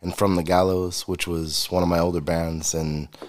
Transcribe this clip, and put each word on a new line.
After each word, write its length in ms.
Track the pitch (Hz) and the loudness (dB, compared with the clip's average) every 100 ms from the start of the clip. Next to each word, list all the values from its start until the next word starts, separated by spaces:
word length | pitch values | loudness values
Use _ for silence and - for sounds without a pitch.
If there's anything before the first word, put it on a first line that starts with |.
and 140 | 90 - | -8 0
From 180 | 101 | 2
the 80 | 90 | 2
Gallows, 640 | 82 90 92 92 90 87 - | 2 4 4 2 -2 -4 -4
which 220 | 90 - | -4 -2
was 420 | 82 80 76 - | -4 -2 -4 0
one 120 | 90 | 2
of 60 | 87 | 2
my 100 | 85 | 4
older 240 | 85 87 | 2 0
bands, 520 | 76 82 82 80 80 | 0 0 -2 -4 -4
and, 320 | 82 78 76 73 - | -2 -2 -4 -6 -12